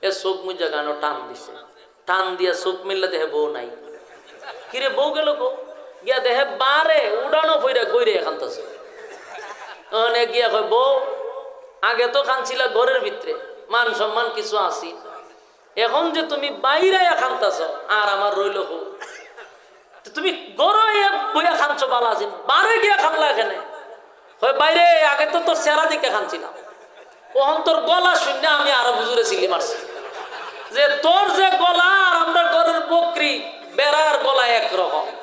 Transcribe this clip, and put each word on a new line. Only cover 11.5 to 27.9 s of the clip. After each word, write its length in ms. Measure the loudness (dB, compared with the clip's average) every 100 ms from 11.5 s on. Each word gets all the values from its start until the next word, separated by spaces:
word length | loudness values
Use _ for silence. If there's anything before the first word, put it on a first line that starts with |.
| -18 -20 -4
আগে 240 | -2 2 0
তো 160 | 0
কানছিলা 440 | 0 -2 -2 -2 0
ঘরের 340 | 2 2 2
ভিতরে, 340 | -2 -8 -8 -10 -10 -18 -4
মান 260 | 0 0
সম্মান 360 | 0 -2 -2 -4
কিছু 240 | -4 -4 -2
আসি, 380 | 0 -2 -10 -14 -16 -18 -20 -20 _ _ _ -2
এখন 360 | 0 0 0
যে 100 | -2
তুমি 280 | -4 -4 -6
বাইরে 480 | -2 0 2 4 4 2 2
কানতাছ, 400 | -2 0 -2 -2 -6 -6 -2
আর 200 | 0 0
আমার 300 | 0 0 0
রইল 240 | -2 -2
কো? 220 | -6 -8 -12 -14 -18 -18 -20 -20 -20 -20 -20 -20 _ -20
তো 60 | -12
তুমি 400 | -4 -2 -4 -10 0
ঘরে 520 | 2 4 4 4 2 0 -2
বইয়া 220 | 0 2 2
কানছো 300 | 0 0 0
বালা 220 | 2 2
আছি, 180 | 0 -4 -8 2
বারে 320 | 2 4 4
গিয়া 180 | 4 4
কানলা 340 | 2 2 0
এখানে?" 240 | 0 -2 -4 -10 -14 -18 -20 -20 -20 -20 -2
কয়, 120 | 0
"বাইরে, 500 | 2 4 6 6 6
আগে 240 | 4 2 0
তো 140 | 0 0
তোর 100 | 0
চেহারা 200 | 2 2
দিকে 260 | 2 0 -2
কানছিলাম, 420 | -2 -4 -8 -12 -16 -20 -20 -20 -20 -20 -20 -4
ওহন 280 | 0 2 2
তোর 180 | 2 0
গলা 340 | 2